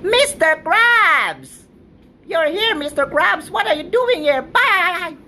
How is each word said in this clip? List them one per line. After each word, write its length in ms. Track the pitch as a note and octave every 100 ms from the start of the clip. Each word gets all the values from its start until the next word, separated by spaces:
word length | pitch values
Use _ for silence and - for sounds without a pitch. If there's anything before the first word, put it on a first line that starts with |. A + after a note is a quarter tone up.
Mister 600 | F#4 A#4+ C#5+ - D#4+ D#4
Krabs! 1000 | D#4 G4 A#4 A#4+ G4+ D4 G3+ C#3+ C3 - - _ - - - _ -
You're 220 | E4+ D#4
here, 260 | E4+ A4
Mister 300 | D#4+ D4 D4
Krabs! 440 | C#4 C#4+ D#4 F4 -
What 180 | G#4+ G4+
are 60 |
you 100 | D4+
doing 380 | D4+ A#4 B4 A#4+
here? 200 | D4+ C4+
Bye! 760 | C4 - B4+ G4 F4 F4 F4 D4